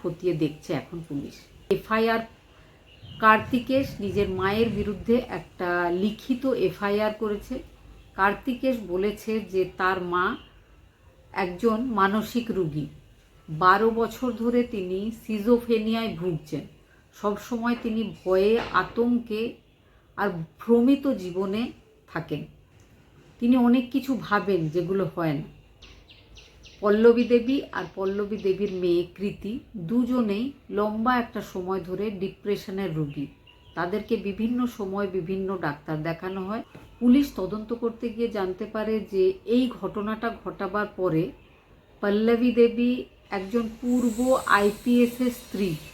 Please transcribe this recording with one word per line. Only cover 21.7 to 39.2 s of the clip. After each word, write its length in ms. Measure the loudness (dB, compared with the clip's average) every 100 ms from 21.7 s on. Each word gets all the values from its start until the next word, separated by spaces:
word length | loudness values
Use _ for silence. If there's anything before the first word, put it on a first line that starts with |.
| -8 -20 _ _
থাকেন। 380 | -10 -6 -8 -8 -16 _ -20 _ _ _ -20 -20 -2
তিনি 180 | 2 4
অনেক 340 | 6 4 2
কিছু 260 | -2 -2 -4
ভাবেন 480 | 0 0 2 0 0
যেগুলো 400 | -2 -2 0 -2 -2
হয় 180 | -2
না। 100 | -2 -6 -16 -20 _ -20 -20 -20 -20 -20 -20 -20 -20 -20 -2
পল্লবী 440 | 2 8 8 8
দেবী 380 | 6 4 4 0 -2
আর 120 | -6 -8 -4
পল্লবী 420 | -2 -2 -4 -2
দেবীর 340 | 0 0 -2
মেয়ে 360 | 0 2 2 0 -4
কৃতি 440 | -6 -4 -8 -8 -10 -10
দুজনেই 720 | -2 0 2 2 0 0 -4 -8 -8
লম্বা 480 | -2 -2 0 0 0
একটা 240 | 0 -6
সময় 380 | -8 -8 -4 -4
ধরে 320 | -4 -4 -4
ডিপ্রেশনের 840 | -4 -6 -6 -4 -4 -4 -4 -4 -2
রোগী। 320 | -4 -4 -8 -10 -20 -20 -14 -6
তাদেরকে 400 | -4 -4 -2 -4
বিভিন্ন 480 | -2 -4 -2 0 -2
সময় 420 | -4 -6 -4 -2
বিভিন্ন 500 | -4 -4 -4 -4 -4
ডাক্তার 460 | -4 -6 -6 -6
দেখানো 380 | -4 -6 -6 -6 -6
হয়। 180 | -8 -10 -18 -20 0
পুলিশ 320 | 4 6 4 -2
তদন্ত 380 | -6 -6 -6
করতে 360 | -4 -4 -4 -8
গিয়ে 180 | -4 -4
জানতে 380 | -2 -4 -4 -6
পারে 340 | -6 -2 -2 -2
যে 220 | 2